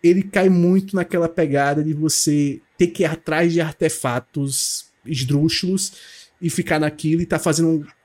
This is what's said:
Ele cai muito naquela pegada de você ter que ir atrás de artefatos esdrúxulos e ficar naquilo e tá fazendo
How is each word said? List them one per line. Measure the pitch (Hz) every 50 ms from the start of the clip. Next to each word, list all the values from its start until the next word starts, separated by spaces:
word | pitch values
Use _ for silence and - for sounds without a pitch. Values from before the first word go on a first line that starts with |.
| -
Ele | 170 180 196
cai | 190 - - 196 185 190
muito | 185 175 170 175 185 190 190 190 -
naquela | 185 170 - - 175 170
pegada | 165 165 - 165 147 139 139 139 143 147 151
de | 151 156 156
você | 147 156 156 - - - 156 147 147 147 143 135 - _ _ _
ter | _ 180 175
que | 170 -
ir | 185
atrás | 156 160 160 _ - 156 156 170 170
de | 165 170
artefatos | 160 156 143 _ 170 156 - - - 131 120 127 - _ _ 147 139 139 131 - - - - - - _ _ _ _
esdrúxulos | - 160 127 135 123 143 143 151 165 - - - 180 190 190 190 - - - - - - - - _ _ _
e | 180 165
ficar | - - 175 - 170 156
naquilo | 151 151 151 151 - 156 160 170
e | 175
tá | - 190 156
fazendo | - 170 147 160 165 165 165 156 147 - - _